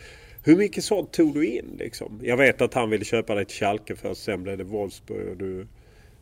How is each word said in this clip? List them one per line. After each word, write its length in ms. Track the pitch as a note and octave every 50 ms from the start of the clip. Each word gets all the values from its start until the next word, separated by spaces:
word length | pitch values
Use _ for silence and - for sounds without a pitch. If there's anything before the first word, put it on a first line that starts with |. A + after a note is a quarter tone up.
| - - - - - - - - -
Hur 120 | D3 D#3+
mycket 280 | F#3+ G#3 G3+ - G3 -
sånt 280 | - G#3+ F#3 C#3+ -
tog 220 | - - E3 D3+ C#3
du 120 | D3 D#3+
in, 300 | G#3 B3 - - - - -
liksom? 420 | - - - - - - G#2+ G#2+
Jag 140 | B2 A#2 B2
vet 240 | B2 C#3+ - - -
att 140 | B2+ A2+ -
han 160 | B2+ A#2 G#2+
ville 140 | A2 G2 G#2
köpa 300 | - A#2+ A2+ - - G#2
dig 100 | G2+ F#2+
till 120 | - -
Schalke 400 | - G#2+ G2+ G#2 G#2+ - - -
först, 260 | - - G2 F#2 -
sen 200 | - A2+ G2+ F2+
blev 160 | F2+ G2 G2 F#2+
det 60 | F#2
Wolfsburg, 640 | F#2 G#2+ G#2 G2+ F2+ - - - - G#2 G2 F#2+ F#2+
och 80 | F#2
du, 300 | F2+ G2 F#2+ F#2 F#2 G2 - - - - - - - - - - -